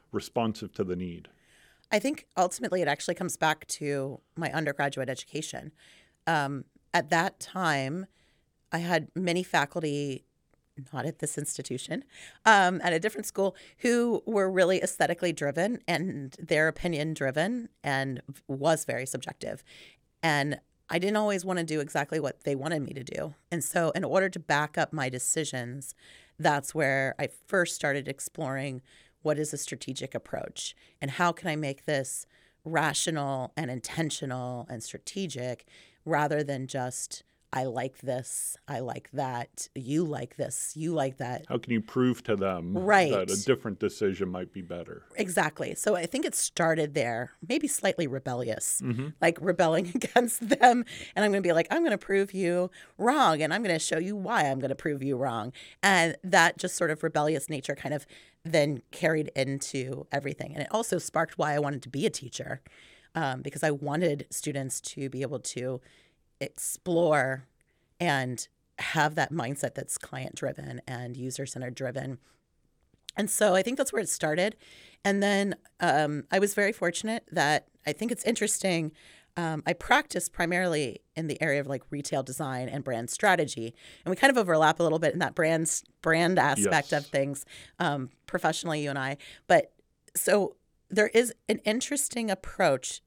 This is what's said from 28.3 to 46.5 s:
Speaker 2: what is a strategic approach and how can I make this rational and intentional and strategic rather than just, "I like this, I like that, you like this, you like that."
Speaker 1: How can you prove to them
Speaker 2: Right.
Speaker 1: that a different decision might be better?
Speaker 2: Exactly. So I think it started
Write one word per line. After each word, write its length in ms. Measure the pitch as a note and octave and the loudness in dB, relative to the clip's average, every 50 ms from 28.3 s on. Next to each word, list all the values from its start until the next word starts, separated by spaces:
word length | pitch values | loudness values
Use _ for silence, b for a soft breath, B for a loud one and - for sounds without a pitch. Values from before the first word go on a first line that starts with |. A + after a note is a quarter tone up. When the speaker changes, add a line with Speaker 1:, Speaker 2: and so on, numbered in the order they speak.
| - - D#3+ C3 C3+ C3+ C3+ C#3 C3 B2+ - b b b b b b b | -8 -6 -6 -4 -4 -4 -4 -4 -6 -8 -10 b b b b b b b
Speaker 2:
what 160 | - D#3 D3+ C#3+ | 0 0 0 0
is 160 | D3+ D3 - | 0 -4 -4
a 40 | C#3+ | -6
strategic 580 | - - C#3+ B2+ - - C3 - C#3 C3+ - | -8 -8 -10 -10 -8 -8 -8 -8 -8 -6 -6
approach 600 | A#2 - - - - - - - - - - - b b b b b | -8 -8 -6 -8 -6 -6 -8 -8 -8 -10 -10 -10 b b b b b
and 100 | D3+ C3+ | -6 -4
how 200 | - - F3 F3 | 0 2 2 2
can 180 | E3 - - F3+ | 2 0 -2 -2
I 60 | D3+ | -2
make 300 | D3+ D3+ C#3 C#3 - - | -2 -2 -4 -4 -4 -2
this 400 | - D3+ C3+ C3+ - - - - b b b b b b b b D#3+ E3 | 0 0 0 0 -2 -6 -8 -10 b b b b b b b b -2 2
rational 800 | D#3 D#3 D3+ C#3+ - - F3 E3 D3+ C#3+ C#3 C#3 C3 B2+ - - D3 | 2 2 2 2 0 0 0 0 0 0 -2 -2 -2 -4 -6 -6 -6
and 120 | D#3+ B2 | -4 -4
intentional 960 | C3 B2 - - - - E3 D3 - - D#3 C3 B2+ B2+ B2 B2+ B2 A#2+ A#2 - | -4 -6 -8 -6 -4 -2 -2 -2 -2 -4 -6 -6 -6 -4 -6 -6 -6 -8 -8 -10
and 120 | B2 A2+ | -10 -10
strategic 840 | - - - - - - - G3 G3 E3 - B2+ B2 B2+ A#2+ - - B B B B B B B B | -10 -10 -12 -14 -14 -10 -6 -6 -6 -4 -4 -6 -6 -6 -6 -8 -10 B B B B B B B B
rather 360 | D#3 D#3+ D3 D3+ C#3+ D3+ D3 D3+ | 0 2 2 2 2 2 0 0
than 240 | C#3+ C#3 B2+ C3 C3 | -2 -4 -6 -6 -6
just, 560 | - C3+ B2 B2+ - - - - - - - _ _ _ _ _ | -4 -4 -4 -4 -6 -8 -8 -10 -12 -14 -18 _ _ _ _ _
"I 140 | - C3 C3+ | -4 -4 -2
like 340 | C3+ A2+ B2 B2 C3+ - - | -2 -2 -4 -4 -6 -6 -8
this, 560 | - C3 B2 C3 B2+ - - - - - - - _ - | -6 -4 -4 -4 -4 -6 -6 -6 -6 -6 -8 -10 _ -10
I 120 | D3 A#2+ | -8 -6
like 300 | C3 A#2+ B2+ - - - | -6 -6 -6 -8 -10 -10
that, 560 | - C3+ C3+ C3 B2 A#2+ A#2 - _ - - - - | -6 -4 -4 -4 -4 -6 -8 -8 _ -12 -12 -10 -10
you 300 | C#3 B2+ A#2+ C#3+ D#3+ F3 | -10 -6 -2 0 0 0
like 320 | D#3 D3 - B2+ - - - | 0 -2 -6 -8 -8 -6 -6
this, 340 | C3+ - - - - - - | -6 -4 -4 -6 -6 -8 -6
you 180 | D3+ D#3 E3+ E3 | -6 -4 -2 0
like 240 | B2+ C3+ C3+ C3+ - | 0 0 -2 -2 -4
that." 280 | C3 A#2+ B2+ - - - | -6 -6 -6 -8 -6 -4
Speaker 1:
How 80 | C3 A#2+ | -4 -4
can 160 | - - A#2+ | -2 0 -2
you 80 | A2 | -2
prove 420 | G#2+ - - B2+ B2+ B2+ A#2+ - - | -2 0 2 4 4 4 4 2 0
to 120 | - G#2+ | 0 0
them 420 | G2 G2 G2 F#2 F2 E2+ F2 G2 - | 2 2 0 0 0 -2 -2 -2 0
Speaker 2:
Right. 340 | F#3 G3+ G#3+ G3 F3+ D3 | 2 4 6 6 6 4
Speaker 1:
that 180 | A#2+ G2 F#2 F#2 | 2 0 0 0
a 140 | G2 G2 G#2 | 0 0 2
different 360 | C3+ B2+ - - A2+ G2 - | 2 0 0 0 -6 -6 -2
decision 500 | G#2+ G2 - - G#2+ G2 F#2+ F2+ G2 F2+ | -2 -2 -2 0 0 0 0 0 -2 -4
might 240 | F2+ F2+ F2+ - - | -4 -6 -8 -8 -10
be 80 | G2 | -12
better? 420 | F2 E2 F2 F2 E2 - - - - - - - | -12 -10 -10 -10 -10 -12 -14 -18 -18 -10 -4 -4
Speaker 2:
Exactly. 580 | G#3+ F3+ F3 G3+ E3 D3+ - - C#3+ - - | -2 0 2 2 0 0 0 -4 -6 -6 -4
So 200 | - - G#3+ G#3 | -2 2 2 2
I 100 | F3+ D#3+ | 2 0
think 200 | - - B3+ - | -2 -2 -2 -2
it 80 | - - | -2 -2
started 580 | - - - | -2 -2 -2